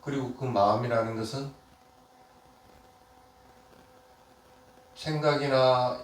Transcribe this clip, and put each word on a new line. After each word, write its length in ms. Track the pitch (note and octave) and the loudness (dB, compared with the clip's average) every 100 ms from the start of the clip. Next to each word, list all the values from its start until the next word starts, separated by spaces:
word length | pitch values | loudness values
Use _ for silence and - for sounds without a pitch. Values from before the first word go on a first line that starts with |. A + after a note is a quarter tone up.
그리고 320 | - C#3 B2 | -6 -6 -6
그 100 | - | -6
마음이라는 680 | C3 G#2 G2+ A2 A#2+ A#2 A2 | -4 2 2 2 0 -2 -2
것은 400 | A2 A2 C3+ C#3+ - - - _ _ _ - - - - - - - - - - - - - - - - - - - - - - - - - - - - | -4 -6 -8 -10 -14 -20 -20 _ _ _ -20 -20 -20 -20 -20 -20 -20 -20 -20 -20 -20 -20 -20 -20 -20 -20 -20 -20 -20 -20 -20 -20 -20 -20 -20 -20 -20 -20
생각이나 1040 | - D#3 D#3 D3+ C#3 C#3+ C3 B2+ B2+ B2 B2 | -14 -6 0 2 2 2 4 6 4 2 -2